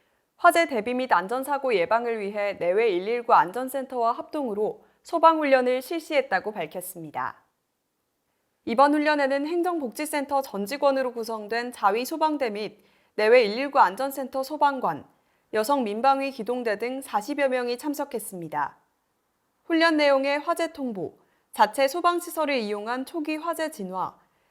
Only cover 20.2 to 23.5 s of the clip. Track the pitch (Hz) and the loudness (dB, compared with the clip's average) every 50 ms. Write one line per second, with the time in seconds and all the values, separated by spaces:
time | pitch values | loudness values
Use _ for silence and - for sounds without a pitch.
20.2 | 269 277 285 294 294 339 330 330 330 320 320 294 269 247 214 190 156 - - _ | 2 0 -2 -2 -2 -2 -2 -2 -2 -4 -4 -6 -8 -6 -6 -6 -8 -8 -10 _
21.2 | _ _ _ _ _ _ - - 220 208 - 277 269 269 269 349 339 349 349 339 | _ _ _ _ _ _ 2 2 2 2 4 2 0 2 2 2 0 2 0 0
22.2 | 349 339 320 330 311 285 277 254 220 202 208 208 208 226 247 254 262 - - 339 | -4 -6 -4 -4 -2 0 0 -2 -2 -2 -4 -6 -6 -6 -6 -6 -6 -8 -8 -6
23.2 | 302 311 311 311 311 339 | -6 -4 -6 -4 -4 -6